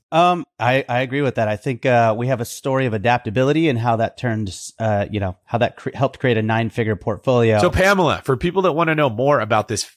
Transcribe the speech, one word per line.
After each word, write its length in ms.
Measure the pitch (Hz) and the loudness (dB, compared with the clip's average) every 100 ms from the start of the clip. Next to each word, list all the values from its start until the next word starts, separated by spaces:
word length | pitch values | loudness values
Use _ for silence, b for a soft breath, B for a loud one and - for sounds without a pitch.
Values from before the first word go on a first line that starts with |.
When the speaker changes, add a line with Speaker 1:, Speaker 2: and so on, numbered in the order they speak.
| - | -4
Speaker 1:
Um, 320 | 160 175 175 - - | 2 2 0 -6 -4
I, 280 | 117 131 131 | 0 0 0
I 140 | 123 | -4
agree 200 | 131 135 | -2 -2
with 140 | 135 117 | -2 0
that. 140 | 107 | -2
I 80 | 107 | -2
think, 280 | 143 117 135 | -4 -2 2
uh, 300 | 120 117 110 | 4 4 2
we 100 | 123 | -2
have 120 | 123 | -2
a 60 | 117 | -4
story 400 | - 143 131 131 | -8 -4 -2 0
of 80 | |
adaptability 760 | 107 117 120 113 107 131 156 165 | -2 0 0 0 0 2 2 0
and 100 | 120 | 0
how 200 | 120 113 | 0 0
that 180 | 110 - | -2 -4
turned, 420 | 123 110 104 - - - | -4 -4 -6 -10 -16 -6
uh, 280 | 110 101 101 | -2 0 -2
you 80 | 104 | -4
know, 160 | 98 - | -6 -8
how 140 | - 117 | -6 -2
that 180 | 117 - | -2 -4
cre-, 140 | - | -10
helped 280 | - 139 - | -4 -4 -2
create 160 | 131 110 | 0 0
a 40 | |
nine-figure 540 | 110 113 113 - 110 101 | 0 -2 -2 -2 -2 -2
portfolio. 640 | - 101 - 123 117 107 | -4 -4 0 2 4 4
Speaker 2:
So 100 | 165 | 2
Pamela, 520 | 165 190 202 156 95 | 2 2 4 2 0
for 140 | - 131 | -2 -2
people 240 | 175 175 | 0 0
that 100 | 185 | 0
want 160 | 151 165 | 2 0
to 80 | 156 | 2
know 140 | 143 | 0
more 320 | 107 135 139 | 0 2 2
about 260 | 107 110 - | 2 0 0
this 160 | 104 - | -6 -8